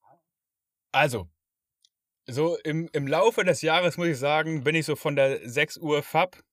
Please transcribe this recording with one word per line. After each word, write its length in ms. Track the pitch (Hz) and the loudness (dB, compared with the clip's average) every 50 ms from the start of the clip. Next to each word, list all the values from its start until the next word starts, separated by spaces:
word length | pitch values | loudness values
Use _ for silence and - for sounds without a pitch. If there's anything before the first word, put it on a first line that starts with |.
| _ _ - _ _ _ _ _ _ _ _ _ _ _ _ _ _ - | _ _ -20 _ _ _ _ _ _ _ _ _ _ _ _ _ _ -2
Also, 380 | - 131 151 143 123 104 87 - _ _ _ _ _ _ _ _ _ _ _ _ _ _ _ _ _ _ - | 2 2 2 2 0 -4 -8 -10 _ _ _ _ _ _ _ _ _ _ _ _ _ _ _ _ _ _ -14
so 300 | - 120 139 156 170 170 - - | -8 -2 -2 0 0 -2 -4 -4
im, 260 | 156 151 160 170 165 - | -4 -4 -4 -4 -4 -4
im 140 | 160 143 | -4 -2
Laufe 360 | 135 151 170 196 233 - 220 196 | 0 2 4 4 4 4 2 0
des 180 | 185 151 - - | 0 0 0 0
Jahres, 340 | 156 160 180 180 170 - | 2 2 2 2 0 0
muss 100 | 170 175 | 0 -2
ich 100 | 170 151 120 | -2 -2 0
sagen, 440 | 135 143 151 156 156 160 160 147 123 | 0 0 2 2 0 0 -4 -2 -2
bin 120 | 147 156 | 0 0
ich 100 | 160 147 | 0 0
so 100 | 156 143 | -2 -4
von 200 | - - 156 143 | -4 -2 -2 2
der 340 | 139 135 135 135 - 80 123 | 2 2 2 2 -2 -6 -6
sechs 280 | 120 139 151 - - | -2 -2 -2 -2 -4
Uhr 260 | - 165 147 147 147 - | -8 -4 -2 -2 -2 -2
Fab, 340 | - - 160 185 185 - - _ _ | 0 0 0 0 0 -4 -18 _ _